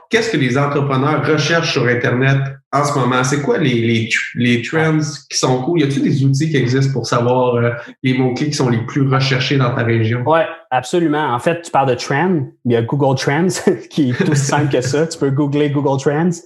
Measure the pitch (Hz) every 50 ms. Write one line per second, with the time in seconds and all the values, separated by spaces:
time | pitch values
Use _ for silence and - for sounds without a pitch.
0 | - _ - 226 226 - - 151 131 123 120 139 147 143 - 147 139 139 135 131
1 | 135 151 156 143 139 143 156 147 - - 170 170 160 - - 143 120 123 120 117
2 | - 123 117 123 135 135 139 135 135 - - - _ _ - 139 143 147 - 139
3 | 123 123 127 127 127 135 147 139 139 - 240 214 160 131 120 117 113 113 117 113
4 | 113 110 - - - - - - 120 120 120 117 117 - - 160 160 160 156 151
5 | 147 - - - - - - - - 135 127 127 127 151 175 160 139 139 135 -
6 | - 170 139 120 135 135 135 139 160 160 151 131 120 117 127 135 139 135 135 120
7 | 113 - 135 120 120 123 127 127 123 123 120 120 120 120 117 - - - - -
8 | - 131 123 127 131 120 120 117 151 151 139 - 139 120 117 110 110 - - 147
9 | 135 135 135 135 135 - 127 120 - - 143 135 131 117 117 120 120 117 117 113
10 | 110 110 120 123 123 147 160 165 160 - - - - _ 127 127 127 - - 175
11 | 170 156 147 151 156 135 120 123 - 170 165 170 - - - 143 135 131 123 120
12 | - - 143 139 165 190 185 151 131 - - _ - 123 120 117 113 117 151 139
13 | 139 135 135 131 - 147 139 156 185 185 175 - - 208 170 - - - - -
14 | 147 123 123 - 185 156 147 139 - - 156 139 139 139 - 127 120 127 147 147
15 | 165 160 - - 143 139 135 139 151 143 139 147 147 143 135 147 139 139 135 135
16 | - 156 143 151 170 180 170 - -